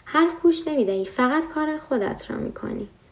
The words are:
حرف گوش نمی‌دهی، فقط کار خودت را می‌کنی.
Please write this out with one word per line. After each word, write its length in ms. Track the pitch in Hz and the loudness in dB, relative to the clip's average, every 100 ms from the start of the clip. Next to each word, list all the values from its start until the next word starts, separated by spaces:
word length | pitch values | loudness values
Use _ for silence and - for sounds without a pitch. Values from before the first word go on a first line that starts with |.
| - | 0
حرف 360 | 302 339 - | 4 4 4
گوش 240 | 339 330 320 | 2 2 0
نمی‌دهی، 380 | 294 196 190 190 | 0 2 0 -2
فقط 420 | - 247 302 320 | 0 2 2 -2
کار 300 | 311 311 311 | -2 -4 -4
خودت 540 | - 254 196 - - | -2 -2 -2 -6 -8
را 60 | 220 | -8
می‌کنی. 520 | - - - 226 208 _ _ | -8 -8 -8 -8 -10 _ _